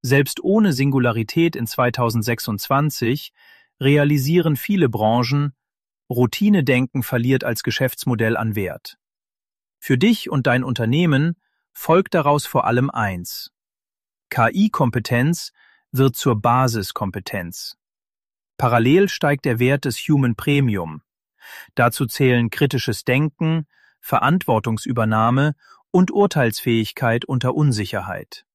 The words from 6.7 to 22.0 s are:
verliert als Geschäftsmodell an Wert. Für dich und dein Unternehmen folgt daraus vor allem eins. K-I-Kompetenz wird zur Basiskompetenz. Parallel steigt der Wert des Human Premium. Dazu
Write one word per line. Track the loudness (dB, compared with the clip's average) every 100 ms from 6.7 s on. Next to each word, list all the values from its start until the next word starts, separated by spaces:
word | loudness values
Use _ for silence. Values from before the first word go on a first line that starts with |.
| 2 0 -4
verliert | -4 -2 0 0
als | 0 -4
Geschäftsmodell | -4 -2 -4 -2 -4 0 0 0
an | -2 -4
Wert. | -4 -8 -16 -20 _ _ _ _ _ _ _ _
Für | -2 2
dich | 4 2 0
und | -2 2
dein | 0
Unternehmen | 0 -2 0 2 2 2 0 -4 _ _ _
folgt | -10 2 2 2 0
daraus | 2 0 0
vor | -2 0
allem | 0 0
eins. | -2 -4 -4 -10 -14 -16 _ _ _ _ _ _ _ _
K-I-Kompetenz | 0 0 2 0 2 0 0 -2 0 0 -2 -6 _ _ _ _
wird | 2 2 2
zur | 0 0
Basiskompetenz. | 2 2 2 -2 -6 -6 -6 -6 -8 -8 -8 -12 -16 -18 _ _ _ _ _ _ _ -2
Parallel | 0 2 4 4 4
steigt | 0 -2 0 -2
der | 0
Wert | 2 2 -2
des | -6
Human | 0 2 2 -2
Premium. | 0 0 0 -2 -6 -12 _ _ _ _ -20 -20 -10 0
Dazu | 0 0